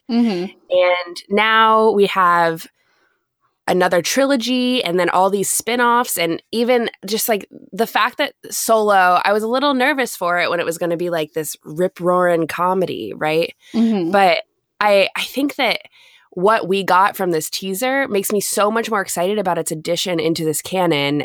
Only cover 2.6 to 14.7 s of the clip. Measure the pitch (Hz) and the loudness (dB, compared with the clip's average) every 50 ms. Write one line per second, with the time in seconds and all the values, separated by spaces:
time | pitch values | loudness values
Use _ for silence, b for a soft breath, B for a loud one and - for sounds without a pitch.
2.6 | - - _ _ _ _ _ _ _ _ _ _ _ _ _ _ _ _ _ _ | -8 -16 _ _ _ _ _ _ _ _ _ _ _ _ _ _ _ _ _ _
3.6 | - - 185 180 180 180 185 175 160 - - 254 269 269 277 247 226 240 254 254 | -4 -2 0 2 2 2 2 0 0 0 0 2 2 2 2 0 0 0 -2 0
4.6 | 247 247 254 247 - 170 175 180 175 175 - 175 185 196 190 202 185 - - - | 0 0 0 -2 -2 -2 0 0 0 2 2 2 2 2 2 0 -2 -2 -4 -4
5.6 | - - 233 247 240 240 240 240 247 - - 175 170 165 165 - - _ - 226 | -4 -2 -2 0 2 2 2 2 0 -2 -2 -2 -2 -2 -4 -4 -8 _ -2 0
6.6 | 240 226 254 240 233 - - - - 196 214 208 - - 220 196 - - - - | 2 2 2 2 0 -2 -6 -10 -8 -6 -4 -2 -2 -2 -2 -2 -4 -10 -20 -20
7.6 | - - - 185 233 226 - 240 214 247 - - 294 - - _ - - 214 - | -20 -8 -4 -4 -2 -2 0 0 0 -2 -2 -4 -6 -6 -6 _ -16 -10 -8 -4
8.6 | - - 233 220 214 208 202 190 180 180 180 175 - 196 208 214 214 220 240 262 | 0 2 2 2 4 4 4 4 4 4 4 2 2 2 0 0 0 -2 -2 0
9.6 | 277 294 277 254 247 285 302 269 247 - - - 185 175 175 175 165 117 165 170 | 0 0 0 2 0 0 0 0 -2 -4 -6 -6 -4 -2 0 0 0 0 -2 -2
10.6 | 165 - 165 170 180 170 175 165 180 175 170 165 156 151 - 156 156 - - - | -2 -4 -4 -4 -4 -4 -2 -2 -4 -4 -4 -4 -4 -4 -6 -8 -8 -8 -10 -14
11.6 | - 147 156 156 180 190 - - 170 180 180 180 180 175 175 165 165 - - - | -16 -10 -4 -2 -2 -2 -4 -2 -2 0 2 2 2 2 2 0 0 -2 -4 -4
12.6 | 175 185 190 196 175 - - - 107 101 - - 156 156 156 165 170 - - _ | -2 -2 0 0 -2 -4 -4 -8 -10 -10 -8 -4 -4 -2 0 0 -2 -4 -6 _
13.6 | B B B 226 233 226 220 202 170 165 196 202 196 180 165 - - _ _ _ | B B B 0 2 2 2 0 0 2 2 4 4 4 2 0 -2 _ _ _
14.6 | _ _ | _ _